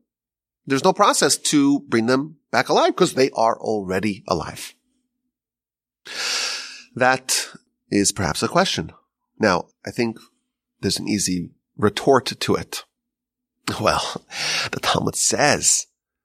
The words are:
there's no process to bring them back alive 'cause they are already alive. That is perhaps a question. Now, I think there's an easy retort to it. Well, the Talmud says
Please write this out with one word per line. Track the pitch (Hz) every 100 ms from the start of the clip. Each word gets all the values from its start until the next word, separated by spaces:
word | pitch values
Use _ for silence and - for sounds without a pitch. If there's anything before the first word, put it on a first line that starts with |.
| _ _ _ _ _ _ 135
there's | 135
no | 190
process | 185 208 - 147 -
to | - 147 143 143
bring | - 117
them | 113 131 156 - _
back | 117 135
alive | 202 339
'cause | - 180
they | 127 135
are | - 113 -
already | 110 107 92 92 104 98 -
alive. | - - - - - _ _ _ _ _ _ _ _ _ _ _ _ - - - - - - - - -
That | 117 127 131 - - - - _ _ _
is | 104 95
perhaps | - 80 -
a | 113
question. | 175 190 - 80 - _ _ _ -
Now, | 107 87 - _ 101
I |
think | - 117 110 - _ _ _ _ _
there's | 98 -
an | 98
easy | 104 92 90 85 _ _ -
retort | 104 - 143 131 -
to | - -
it. | 90 - - - _ _ _ _ _ _ _ - 101
Well, | 98 73 - - - - - - -
the | -
Talmud | - - - -
says | - 107 143 92 - - - _ _ _